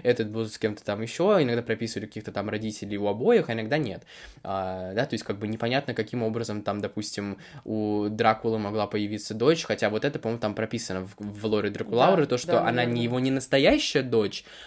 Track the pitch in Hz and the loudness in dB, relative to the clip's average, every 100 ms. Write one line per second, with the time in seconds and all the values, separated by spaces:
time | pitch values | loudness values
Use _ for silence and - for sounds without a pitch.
0 | 123 120 107 110 110 - 107 104 - 101 | 2 2 2 -2 -4 -2 -4 -4 -4 -4
1 | 113 - 180 202 131 117 117 110 113 - | -4 0 4 4 4 2 0 -2 -2 -4
2 | 110 110 107 101 101 104 110 104 101 101 | -8 -10 -8 -4 -2 -2 -4 -6 -6 -2
3 | 101 104 160 240 - 113 110 147 123 85 | 0 0 4 4 2 -2 0 0 0 -6
4 | - - - - - 95 92 92 92 98 | -12 -20 -20 -12 -6 -4 -2 -4 -4 -2
5 | 143 110 - 101 107 110 117 131 139 117 | -2 -2 -4 -6 -4 -4 -2 -2 -2 -4
6 | 110 123 110 113 113 104 101 104 104 - | -4 -2 -2 -2 -4 -4 -4 -2 -4 -4
7 | 104 - 101 98 - - - 107 107 104 | -6 -4 -6 -8 -12 -14 -6 -2 0 0
8 | 104 107 117 110 113 110 101 107 101 107 | 0 4 4 4 2 0 0 0 0 0
9 | 104 113 - 110 123 165 - 104 104 107 | -2 -4 -6 0 4 4 2 0 0 2
10 | 143 117 113 117 104 101 107 120 - 92 | -2 -2 -4 -2 -2 -2 -2 -4 -4 -6
11 | 92 - 104 101 107 107 101 104 107 113 | -6 -8 -10 -4 0 0 0 -2 -2 4
12 | 151 190 143 123 - 120 110 123 120 120 | 6 6 2 0 2 2 4 2 2 0
13 | 117 127 131 135 - 139 151 294 - 147 | 0 0 0 0 2 4 6 4 2 0
14 | 131 117 101 - - - | 2 2 2 -2 -14 -18